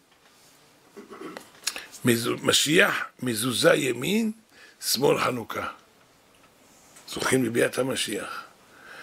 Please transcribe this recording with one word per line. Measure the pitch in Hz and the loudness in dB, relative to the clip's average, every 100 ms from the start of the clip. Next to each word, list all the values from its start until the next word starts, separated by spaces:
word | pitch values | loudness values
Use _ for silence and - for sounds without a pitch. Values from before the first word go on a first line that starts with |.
| _ _ _ _ - _ _ _ _ - - - - - - - - - - - | _ _ _ _ -20 _ _ _ _ -20 -20 -16 -14 -14 -16 -10 -10 -10 -16 -4
מזו-, | 120 117 120 123 | 0 2 0 -4
משיח, | 139 123 139 165 196 147 - - | 0 2 4 4 4 2 -6 -6
מזוזה | 127 110 127 110 151 | -4 -2 -2 4 6
ימין, | 156 135 120 143 208 226 214 _ - - - | 6 2 -2 0 0 0 -4 _ -20 -20 -12
שמאל | - - 139 143 | -4 0 2 2
חנוכה. | - 123 104 104 95 - - _ _ _ _ _ - _ - - - - - | 2 -2 -6 -8 -8 -10 -20 _ _ _ _ _ -20 _ -20 -20 -20 -20 -12
זוכים | - - 131 | -6 0 2
לביאת | 120 120 131 - | 2 2 0 0
המשיח. | 131 110 - 104 - - - - - - - - | -2 -2 -4 -4 -8 -12 -14 -20 -20 -20 -20 -20